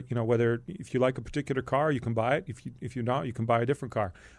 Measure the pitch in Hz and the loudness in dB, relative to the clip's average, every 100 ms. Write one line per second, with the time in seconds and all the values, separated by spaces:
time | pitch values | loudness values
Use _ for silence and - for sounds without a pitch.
0 | 127 120 113 117 117 117 - - - 127 | 0 -2 2 4 4 2 -4 -12 -4 2
1 | 127 127 113 147 143 131 117 135 156 135 | 2 2 -4 -6 -2 -2 0 2 2 0
2 | 117 113 113 151 - 113 123 120 120 127 | 0 0 2 0 -2 -10 -12 -12 -8 -4
3 | 117 131 151 - 113 117 117 143 120 113 | -2 0 -2 -2 2 2 2 0 -2 -4
4 | 101 - - | -4 -6 -20